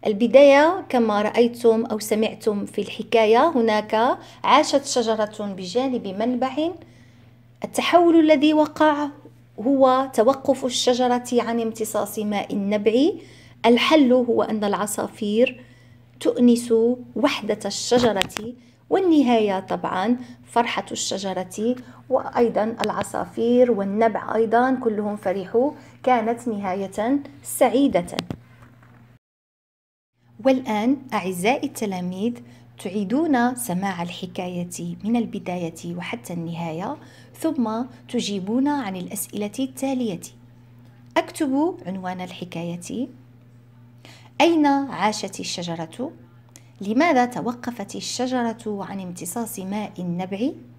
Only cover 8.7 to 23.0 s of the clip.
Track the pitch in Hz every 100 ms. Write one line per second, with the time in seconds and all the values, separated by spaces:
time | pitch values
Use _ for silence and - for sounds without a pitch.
8.7 | - 311 294 294 - - - _ - 214
9.7 | 277 262 254 269 262 220 269 - 254 254
10.7 | 247 - 247 247 247 247 240 214 233 226
11.7 | 220 214 208 208 - 208 202 - - 196
12.7 | 208 208 226 302 427 - - - - 226
13.7 | 240 - 311 262 254 240 226 208 220 208
14.7 | 190 208 - 202 - 208 214 262 - -
15.7 | - - - _ - - - 247 233 -
16.7 | 226 233 247 240 - 277 - 208 208 202
17.7 | - - 247 240 196 - - 214 247 -
18.7 | _ _ 339 381 311 247 233 214 190 196
19.7 | 180 180 185 202 247 - - - - 247
20.7 | - 202 - - 196 190 185 185 - 220
21.7 | 247 - - - 254 - - 240 196 214
22.7 | 233 208 185